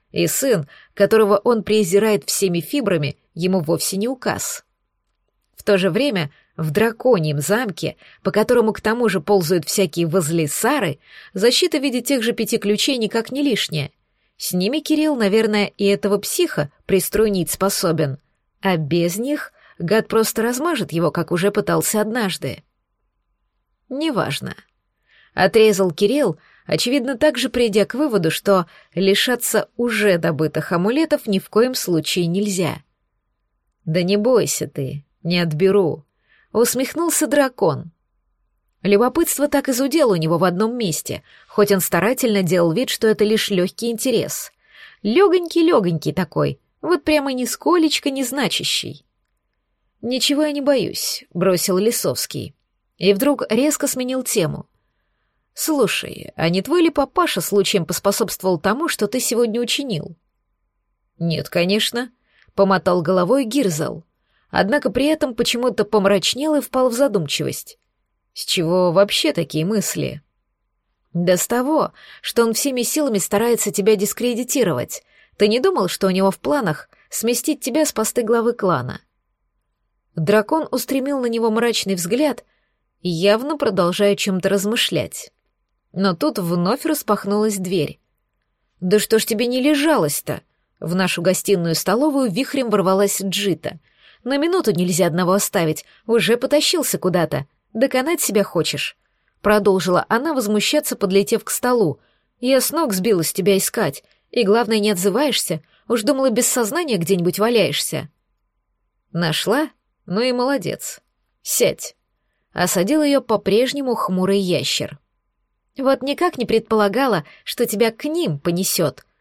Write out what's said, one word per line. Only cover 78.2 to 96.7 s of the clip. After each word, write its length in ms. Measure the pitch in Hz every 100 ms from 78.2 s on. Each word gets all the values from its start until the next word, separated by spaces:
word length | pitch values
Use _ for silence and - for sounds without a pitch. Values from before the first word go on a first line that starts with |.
главы 300 | 220 233 233
клана?" 480 | 240 190 143 123 - _ _ _ _ _ _ _ _ _ _ _
Дракон 540 | - 156 311 311 311 -
устремил 500 | 254 - 269 269 277
на 60 | 240
него 240 | 226 226
мрачный 440 | 220 240 220 190
взгляд, 500 | 185 170 254 302 - - _ _ _ _ _
явно 560 | 180 160 196 220 285 302
продолжая 560 | 240 196 175 185 202
о 40 | 196
чём-то 340 | 202 185 190
размышлять. 800 | 196 202 233 - 175 95 - - _ _ _ _ _ _
Но 220 | 175 196
тут 240 | 170 302 208
вновь 460 | 170 175 175 247
распахнулась 720 | 330 302 - 208 202 208 220 202
дверь. 440 | 180 185 143 - _ _ _ _ _ _ _ -
"Да 180 | 180 208
что 200 | - 220
ж 60 |
тебе 220 | - 220 240
не 160 | 254
лежалось-то?" 800 | 277 294 311 269 151 - - 117 - _ _ -
В 140 | 165
нашу 280 | 180 185 -
гостиную-столовую 1080 | 175 185 - 190 170 151 - 220 302 277 254
вихрем 380 | 175 269 285 240
ворвалась 540 | 202 185 190 202 -
Джита. 560 | 196 180 202 160 - 165 _ _ - _
"На 120 | 240 277
минуту 360 | 330 370 226
нельзя 340 | 170 180 170 175
одного 260 | 170 175
оставить, 520 | 202 - 196 160 156 - _ -
уже 300 | 233 254 240
потащился 600 | 262 294 302